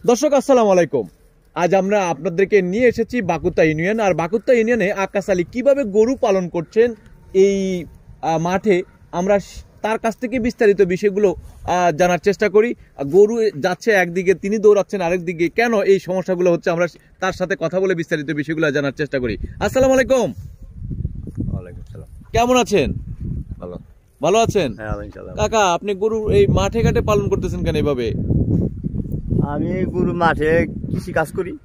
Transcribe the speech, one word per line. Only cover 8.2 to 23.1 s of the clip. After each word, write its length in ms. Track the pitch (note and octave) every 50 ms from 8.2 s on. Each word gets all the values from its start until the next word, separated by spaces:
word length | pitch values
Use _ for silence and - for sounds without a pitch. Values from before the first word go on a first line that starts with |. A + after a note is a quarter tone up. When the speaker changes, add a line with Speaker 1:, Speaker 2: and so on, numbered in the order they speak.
Speaker 1:
আহ, 160 | - D#3 E3
মাঠে, 460 | D#3+ E3 F3 F#3 F#3+ - G#3+ F#3 F3 F#3 - - _ - -
আমরা 280 | - E3+ F#3 G3 G3+ G3
স-, 240 | - - - - - - _ -
তার 180 | - G#3 A3+ A3
কাছ 180 | - A3+ -
থেকে 220 | _ B3+ A3+ A#3 C4
বিস্তারিত 420 | G#3+ B3 - - A#3+ G#3 G3+ E3+
বিষয়গুলো, 540 | G3+ F3 F#3 F3 G#3 G#3 F#3 G3+ G#3 F#3 D#3+ - - - - - -
আহ, 340 | - E3 F3+ F3+ F3 D#3
জানার 200 | C#3+ F3+ F3+ F3+
চেষ্টা 320 | E3+ - G3+ F#3 - G#3+ G3+
করি। 260 | F3 G#3+ A3 A#3+ - _ - _ _
আহ, 60 | - C#3+
গরু 460 | C#3 C#3+ F#3+ G#3 G#3 A#3 A#3 A3 G#3 F3 C#3+
যাচ্ছে 320 | B2+ F#3 F3+ _ - A3+
একদিকে, 420 | G#3+ F#3+ F3+ F3 E3+ F#3 F3+ F#3 F#3+
তিনি 240 | D#3 - G3 G#3+
দৌড়াচ্ছেন 440 | A3+ G3 G#3+ G#3 G3+ F#3 _ G#3 G3
আরেকদিকে, 480 | F3 E3 F3+ F#3 E3 F3 F3+ D#3+ F3 E3
কেন 320 | - A3+ A#3 B3 A#3 G3+
এই 180 | F#3+ F3+ G3 F#3+
সমস্যাগুলো 520 | - D#3+ F3+ F#3+ F3 - F#3 F3 F3+ F3+
হচ্ছে, 180 | E3+ E3 - G3
আমরা 180 | E3+ E3 F3 E3 - - _ _ _ _
তার 140 | F#3 F#3+ F3+
সাথে 220 | - F3+ E3+ F#3+ -
কথা 200 | D#3+ D#3 D#3+ F#3+
বলে 160 | F#3+ F#3+ F#3+
বিস্তারিত 360 | E3 D#3+ - F3 D#3 C#3+ C#3
বিষয়গুলো 400 | D#3 D3 C#3+ D#3 D#3 D#3 D#3+ D3+
জানার 200 | C3 D3 C#3 C#3
চেষ্টা 280 | C3 - D3+ C3 - C3
করি। 180 | B2 A#2 G2+ - - - - -
আসসালামু 340 | - - - C4 C4 C4 C4
আলাইকুম। 400 | C4 B3+ G#3+ C4+ B3+ G#3+ E3+ G3+ - - - - - - - - - - - - - - - - - - - - - - - -
Speaker 2:
ওয়ালাইকুম 300 | - F2+ - - - - -
সালাম। 160 | - G#2 - - - - - -
Speaker 1:
কেমন 260 | - A3+ A#3 A#3+ B3+
আছেন? 360 | B3 A3+ - G3+ F3+ C3+ G2+ - - - -